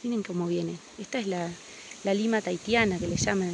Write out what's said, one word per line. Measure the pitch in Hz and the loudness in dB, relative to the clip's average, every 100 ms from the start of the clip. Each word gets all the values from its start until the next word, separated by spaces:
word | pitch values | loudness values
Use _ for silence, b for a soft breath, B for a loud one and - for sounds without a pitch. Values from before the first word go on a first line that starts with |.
Miren | 240 233 | 0 -2
cómo | 196 180 170 | -2 -2 0
vienen. | 175 170 170 - - | 0 0 -4 -12 -14
Esta | 202 262 | -6 -4
es | 196 | -2
la, | 180 170 175 B B B B | -2 -4 -6 B B B B
la | 196 | 2
lima | 196 220 220 | 2 4 2
tahitiana | 180 180 - 233 220 180 | 0 -4 2 4 4 2
que | 175 | 0
le | 175 | 0
llaman | 208 202 180 | 2 2 0